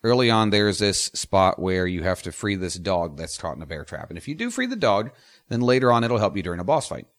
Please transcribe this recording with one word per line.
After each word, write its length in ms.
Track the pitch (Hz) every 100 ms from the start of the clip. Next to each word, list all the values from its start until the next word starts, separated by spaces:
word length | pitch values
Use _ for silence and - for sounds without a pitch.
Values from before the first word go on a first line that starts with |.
Early 260 | 113 123 120
on, 200 | 113 107
there's 280 | 104 104 95
this 260 | 101 - -
spot 440 | - - 98 92 -
where 280 | 92 92 92
you 160 | 87
have 180 | 87 90
to 60 | 90
free 260 | - 107 98
this 180 | 90
dog 420 | 92 87 90 85 71
that's 220 | 80 -
caught 180 | 82 71
in 60 |
a 40 | 78
bear 180 | 78 -
trap. 240 | - -
And 80 | 87
if 100 | 127
you 60 |
do 160 | 160 240
free 160 | 233 254
the 100 | 247
dog, 360 | 131 101 120 - _ _ _
then 140 | 117
later 280 | 120 127 127
on 140 | 117
it'll 140 | 117 117
help 180 | 101 95
you 60 |
during 180 | 87 87
a 40 |
boss 240 | 90 151 -
fight. 180 | 78 -